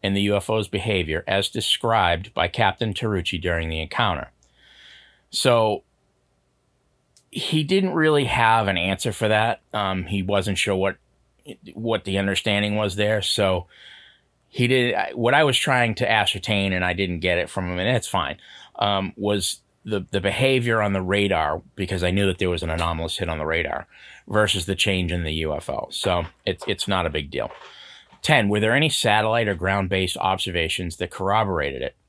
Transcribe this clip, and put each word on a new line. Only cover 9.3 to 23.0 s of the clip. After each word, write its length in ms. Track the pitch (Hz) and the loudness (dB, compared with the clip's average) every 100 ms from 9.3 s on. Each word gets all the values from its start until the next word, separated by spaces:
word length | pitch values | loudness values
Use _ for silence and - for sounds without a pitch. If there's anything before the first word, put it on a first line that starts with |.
| 107 113 - _ 107 | 4 2 -2 _ -4
Um, 300 | 98 92 85 | -2 -2 -4
he 180 | 98 | -4
wasn't 340 | 92 101 98 92 | 0 0 0 -2
sure 180 | - 95 | 0 0
what, 220 | 95 - _ _ _ _ - - - - | 0 -4 _ _ _ _ -20 -20 -18 -8
what 280 | 117 110 | -4 -2
the 140 | - 98 | 0 0
understanding 600 | 98 95 110 101 104 104 | 0 0 0 0 0 0
was 180 | 104 98 | -2 0
there. 260 | 104 107 | 0 0
So 460 | - - 98 90 - - - - - _ _ _ _ | -2 0 2 2 -4 -16 -20 -20 -20 _ _ _ _
he 160 | - 120 | -2 2
did, 300 | 131 120 - | 4 4 0
I, 160 | - | -2
what 220 | - 117 139 | -2 2 4
I 80 | |
was 120 | 151 120 | 4 2
trying 380 | - 127 117 104 | 2 2 2 0
to 160 | 127 | 2
ascertain, 600 | 110 101 98 - 101 98 | 2 2 -2 -2 0 0
and 100 | 92 | 0
I 100 | 90 | 0
didn't 260 | 90 95 87 | 0 -2 -2
get 180 | 90 87 | 0 0
it 100 | - | -2
from 180 | - 90 | -4 -4
him, 120 | 90 | -2
and 180 | 101 123 | 0 0
it's 120 | - | 0
fine, 320 | 95 71 - - - - - | -2 -2 -6 -14 -20 -20 -2
um, 340 | 101 98 95 - | 0 0 -2 -4
was 460 | 101 104 - - _ _ | 0 0 -2 -6 _ _
the, 220 | 104 101 - | -6 -4 -2
the 100 | 98 | -2
behavior 580 | 95 95 135 131 120 113 | -2 0 2 2 2 2
on 140 | 104 | 2
the 80 | 98 | 0
radar, 640 | 92 101 101 87 76 80 - - | 0 2 2 2 0 -2 -8 -8
because 280 | 92 92 | -4 -2
I 80 | 90 | 0
knew 160 | 95 98 | 2 0
that 100 | 90 | 0
there 140 | 92 | -2
was 100 | 85 | -2
an 80 | 85 | -4
anomalous 480 | 82 85 82 | -2 -2 -2